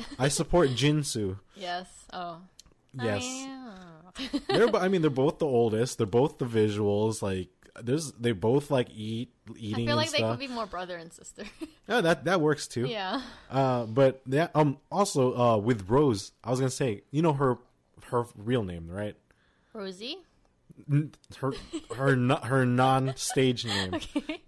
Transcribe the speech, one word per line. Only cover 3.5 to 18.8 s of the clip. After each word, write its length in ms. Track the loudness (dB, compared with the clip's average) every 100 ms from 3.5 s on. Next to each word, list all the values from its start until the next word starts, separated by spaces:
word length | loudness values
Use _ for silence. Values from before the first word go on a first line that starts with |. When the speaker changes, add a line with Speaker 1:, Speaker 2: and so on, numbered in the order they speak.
| -14 -16 -18 -20 -20 -18 -12 -6 -6
Speaker 1:
<laughs> 60 | 0
Speaker 2:
They're 200 | 4 4
bo-, 100 | 4
I 100 | 2
mean, 140 | 2
they're 80 | 2
both 280 | 2 0 0
the 60 |
oldest. 540 | 2 4 4 2 0 0
They're 80 | 2
both 320 | 4 2 0
the 80 | 0
visuals. 760 | 2 2 2 2 2 0 0
Like, 280 | -4 -4 -6 _ -20 -10
there's, 300 | -4 -2 -4
they 200 | -4 -2
both 380 | 0 2 2 2
like 180 | 0 0
eat, 400 | -6 -6 -6 -8 _ -20
eating 200 | -12 -6
Speaker 1:
I 20 | -2
feel 120 | 0
Speaker 2:
and 60 | 2
Speaker 1:
like 120 | 2
they 60 | 0
Speaker 2:
stuff. 120 | 0 -2
Speaker 1:
could 100 | -6
be 40 |
more 120 | -8
brother 320 | -8 -8 -10 -10
and 160 | -14
sister. 300 | -20 -20 -16 -16
<laughs> 400 | -14 -18 _ -2
Speaker 2:
Yeah, 120 | 2
that, 240 | 2 2
that 160 | 2 2
works 260 | 2 0 -4
too. 200 | -4 -4
Speaker 1:
Yeah. 340 | -4 -4 -6 -8 -18 -4
Speaker 2:
Uh, 340 | 0 2 2
but 380 | 0 4 4 2 -2
yeah. 220 | -2 2 2
Um. 220 | 2 0 -4
Also, 460 | -2 0 2 2 4
uh, 200 | 4 4
with 300 | 2 -2 2
Rose, 420 | 4 4 2 -4 _
I 80 | -4
was 80 | -2
gonna 100 | 0
say, 320 | 0 -2 -4 -6
you 80 | 0
know 120 | 0
her, 240 | 2 0 0 _ _ _ _
her 200 | -4 -4 -4
real 280 | -8 -2 -2
name, 240 | -2 -8